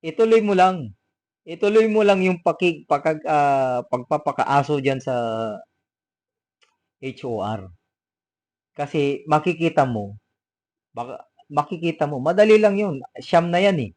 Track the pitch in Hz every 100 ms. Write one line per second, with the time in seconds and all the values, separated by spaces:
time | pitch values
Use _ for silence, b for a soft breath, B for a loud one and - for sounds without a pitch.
0 | 160 160 226 226 214 190 185 185 120 -
1 | _ _ _ _ - 170 202 220 220 214
2 | 202 196 185 180 175 160 180 156 - 147
3 | 160 156 156 151 143 139 131 123 123 127
4 | 123 151 143 139 - 139 143 147 135 135
5 | 131 123 117 110 113 107 - _ _ _
6 | _ _ _ _ _ _ _ _ _ _
7 | 131 127 135 110 101 110 95 90 _ _
8 | _ _ _ _ _ _ _ - 143 160
9 | 139 139 156 156 156 165 165 156 131 113
10 | 101 107 _ _ _ _ _ _ _ -
11 | 120 127 - _ _ 143 147 175 165 160
12 | 147 143 135 185 214 214 214 202 208 139
13 | - - - 170 170 175 196 180 110